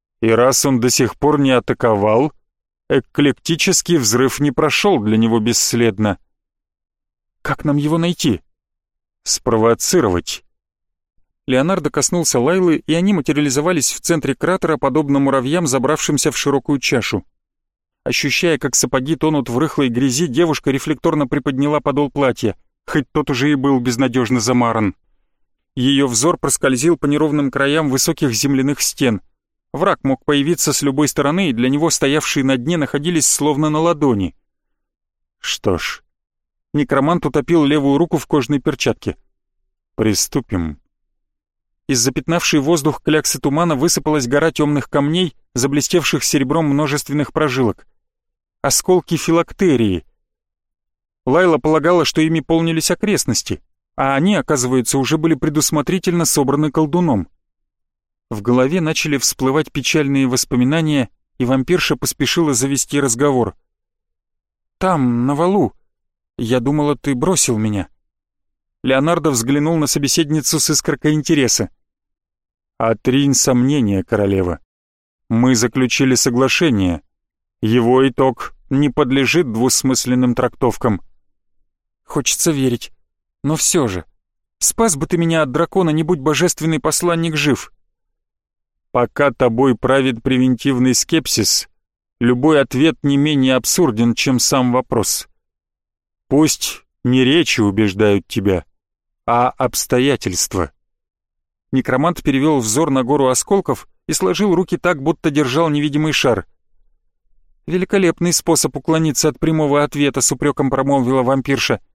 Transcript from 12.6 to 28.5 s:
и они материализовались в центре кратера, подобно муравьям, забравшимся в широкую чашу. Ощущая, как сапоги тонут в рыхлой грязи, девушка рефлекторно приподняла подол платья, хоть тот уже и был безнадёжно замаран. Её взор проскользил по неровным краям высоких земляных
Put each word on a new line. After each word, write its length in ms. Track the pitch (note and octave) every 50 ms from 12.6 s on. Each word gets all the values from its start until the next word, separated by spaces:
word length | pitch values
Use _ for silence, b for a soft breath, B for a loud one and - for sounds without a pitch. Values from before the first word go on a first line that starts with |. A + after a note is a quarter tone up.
| F3+ E3+ D3+ - -
и 80 | - D#3
они 180 | E3+ F3+ G3+
материализовались 800 | G3+ E3 C3+ - C#3+ D3 D3 C#3+ B2 D3 D3 F3+ F#3 D#3 - -
в 80 | - -
центре 340 | - - E3+ D#3 - - B2
кратера, 420 | - - D#3+ F#3 F#3 - D#3+ D#3
подобно 420 | B2 - C3+ B2+ D#3 D3+ C#3 C#3+ C#3
муравьям, 480 | C#3 C#3 C3+ C3+ B2 C3+ D#3 F3+ E3+
забравшимся 640 | C3 B2+ C3 A#2+ D3 D#3 - - - D3 C3+ - D3+
в 60 | -
широкую 420 | - - C#3+ C#3 C3+ - - C#3+ B2+
чашу. 460 | - - D3 A#2+ G#2 - A2+ F#2 - _ _ _ _ _ _ _ _ _ _ _ _ _ _ _
Ощущая, 540 | - C#3 B2 - - C#3 - - F3+ E3+ D#3 -
как 160 | - C3+ -
сапоги 400 | - - B2 - C3 B2+ D3 D#3+
тонут 360 | C3 D3+ D#3 D#3 C#3+ A#2+ -
в 80 | A#2 B2+
рыхлой 300 | D#3+ D3 - - C#3 B2
грязи, 380 | A#2 B2 C#3 C3+ A#2+ C#3 F3+
девушка 440 | D3+ A#2 D#3 F3 D#3+ D3+ - - C#3+
рефлекторно 560 | C3+ C#3 - D#3 D3+ - - E3+ D#3+ D3+ C#3+
приподняла 540 | B2 - D3 - D3+ C3+ C3 C#3+ D3 D3+ C#3+
подол 300 | - D3 C3 D3 D3 C3
платья, 460 | - C#3+ C#3 B2+ A#2 - B2 G#2+ - - _ _ _ _ -
хоть 240 | - - D3+ C3 _
тот 160 | - D#3 C#3+ -
уже 200 | C#3 A#2+ C#3 D3+
и 40 | D3
был 240 | C3+ B2+ C#3+ C#3 B2+
безнадёжно 600 | A#2+ B2+ A#2 B2 C3+ B2 A2+ C3 A#2+ G#2+ B2+ A#2+
замаран. 540 | A2 B2 B2+ B2 A#2+ A#2 A2+ A2+ G#2+ F#2+ - _ _ _ _ _ _ _ _ _ _ _ _ _ _ _ -
Её 300 | B2+ B2 C#3 C#3 C#3 C#3
взор 320 | B2+ A#2+ A2+ C3 F3 F3 -
проскользил 580 | - C#3 - - - C3+ C3 B2 C#3+ F3 E3
по 100 | - -
неровным 440 | C#3+ C#3+ D3 D#3 D3+ D3 D3 C#3+ C3
краям 400 | - C#3 C#3 C#3 D3 D#3+ D#3 C#3
высоких 420 | C3 C3 - E3+ D#3+ - D#3+ C3
земляных 480 | A2+ - - C#3